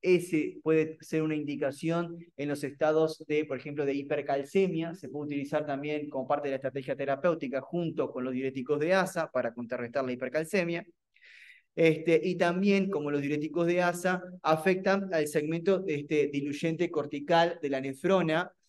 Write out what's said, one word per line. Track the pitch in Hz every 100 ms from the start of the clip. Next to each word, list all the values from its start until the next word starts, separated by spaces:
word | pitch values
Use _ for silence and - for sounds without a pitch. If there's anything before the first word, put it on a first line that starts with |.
ese | 180 180 175 160 147 -
puede | 156 160 156 156
ser | - 160
una | 156
indicación | 151 143 139 143 139 160 170 170 170 - -
en | 143
los | 147
estados | 139 143 156 156 156 - -
de, | 151
por | 151 131
ejemplo, | 147 147
de | 139
hipercalcemia, | 143 139 147 143 139 139 196 185 160 165
se | 175 131
puede | 143 147
utilizar | 143 135 151 147
también | 139 147 151 147
como | 135 127
parte | 147 143
de |
la | 135
estrategia | 135 135 131 135
terapéutica | 139 135 180 165 135 131
junto | 131 175 165 - 131
con | 127
los | 127
diuréticos | 127 135 135 127 147
de | 156
asa | 190 180 170 156
para | 127 117
contrarrestar | 117 117 120 120 139 127
la |
hipercalcemia. | 127 127 156 160 202 170 170 - _ _ _ - - - - _
Este, | - 165 156 165 160
y | 185 180
también, | 175 180 202 196 190
como | 156 147
los | 143
diuréticos | 143 147 151 156 170
de | 175
asa, | 175 175 180 185 - -
afectan | 156 160 190 185 190 196 190
al | 165 151
segmento, | 160 151 170 170 185 190
este, | 143 143 151 143
diluyente | 139 143 143 165 165 170
cortical | 151 147 143 143 165 170 175
de | 143
la | 135
nefrona, | 135 135 175 190 165 156 180 -